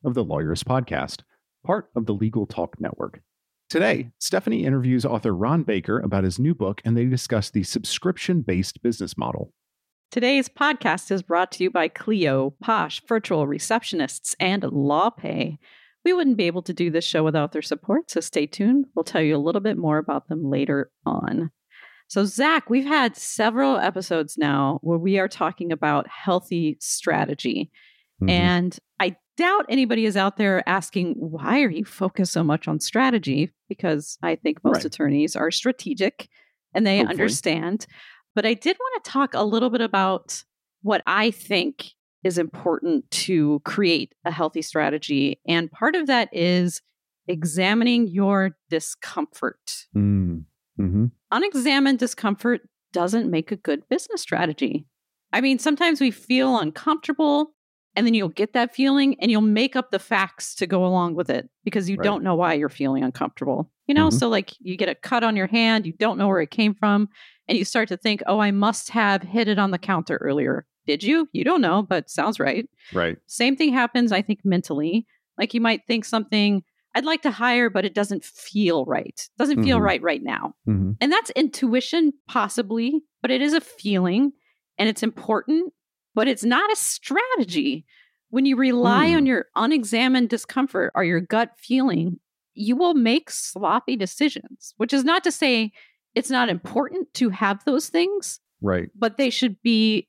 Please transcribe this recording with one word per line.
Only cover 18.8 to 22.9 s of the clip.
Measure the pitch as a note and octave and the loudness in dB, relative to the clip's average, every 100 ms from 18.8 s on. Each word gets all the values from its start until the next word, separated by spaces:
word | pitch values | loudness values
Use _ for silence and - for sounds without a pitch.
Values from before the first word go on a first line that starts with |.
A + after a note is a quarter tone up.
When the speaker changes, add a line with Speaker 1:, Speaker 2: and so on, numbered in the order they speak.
| C4+ | 0
Speaker 2:
We'll | - | -4
tell | E3 F#3 | -2 2
you | D#3 | 2
a | D#3 | 2
little | D3+ G3+ | 2 0
bit | G3+ G3 | 0 -2
more | D#3+ D3+ | 0 0
about | D3+ C#3+ - | 0 -4 -4
them | D#3 C#3 | -6 -2
later | C#3 C#3 C#3 - _ | -2 0 -2 -4 _
on. | - - - - E3 _ _ - - - - | -6 -4 -4 -4 -4 _ _ -20 -20 -20 -6
So, | G3+ G3+ | -2 -2
Zach, | - D4 D#4+ - | 0 2 2 2
we've | A#3+ | 0
had | C4+ | 2